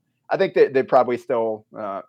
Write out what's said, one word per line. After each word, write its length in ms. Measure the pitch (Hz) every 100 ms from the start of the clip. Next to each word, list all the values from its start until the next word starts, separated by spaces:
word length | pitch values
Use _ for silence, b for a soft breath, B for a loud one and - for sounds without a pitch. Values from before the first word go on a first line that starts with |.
| _ _ _
I 60 | 151
think 160 | 185
they, 140 | 180 143
they 140 | 131
probably 340 | 120 135 123 120
still, 480 | - 123 113 110 - -
uh, 240 | 107 98